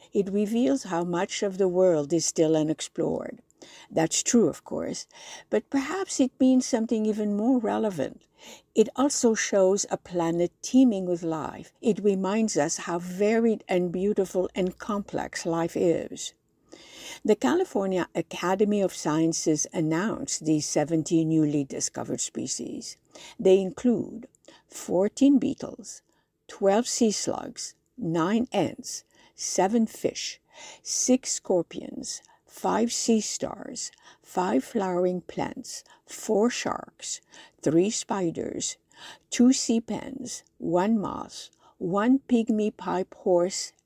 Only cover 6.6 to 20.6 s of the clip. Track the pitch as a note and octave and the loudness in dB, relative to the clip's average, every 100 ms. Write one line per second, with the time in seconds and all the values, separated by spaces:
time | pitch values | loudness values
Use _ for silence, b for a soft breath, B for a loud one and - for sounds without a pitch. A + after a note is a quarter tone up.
6.6 | - B3 A3+ A3 G#3+ G#3+ G#3+ G3+ A3+ B3+ | 4 0 0 0 0 0 -2 0 2 2
7.6 | G#3+ G#3 A3 E3+ - - _ B B B | 2 0 -2 -2 -6 -8 _ B B B
8.6 | _ - A3 - C#4 - A#3 A3 - G3+ | _ 2 2 2 0 2 2 2 2 4
9.6 | F#3 G3+ - E3 - F3 E3 E3+ F3 - | 4 4 0 -6 -4 -2 0 0 -2 -4
10.6 | - B3+ C4 G3 F3+ F3 E3+ D#3 C3+ - | 2 6 6 4 -2 -2 -2 -4 -6 -10
11.6 | - _ B3+ G3+ G3+ F#3+ F#3+ G#3+ A3 D#3+ | -16 _ 0 2 2 2 2 0 2 2
12.6 | D3 - - F3 F3+ F3+ G#3 A3+ A#3 G#3+ | 0 -2 -4 -6 -6 0 2 4 2 0
13.6 | - F#3 F3+ F3+ G3+ G#3 F#3+ F#3+ F3+ - | 0 0 0 0 0 0 0 -2 -2 -2
14.6 | F#3 - - G#3 G3 - - - F3 E3 | -2 -4 -6 -6 -4 -6 -6 -6 -4 -2
15.6 | E3+ - F#3 D#3+ - - - - _ _ | -2 0 2 2 -2 -10 -12 -14 _ _
16.6 | _ B B B B B - G#3+ B3+ E4+ | _ B B B B B 0 2 2 2
17.6 | F#4 A3 G3 F4+ - - - F3+ F3 F#3+ | 0 -2 -2 -2 -2 -4 -6 -4 -2 2
18.6 | G#3 G#3 F#3 - - D#3 E3 D#3+ - D3+ | 2 2 0 -2 -2 2 2 0 0 0
19.6 | - - D#3 D#3+ G#3 - C#3 - D#3 D3+ | -2 -2 0 0 -2 -4 -6 -4 0 0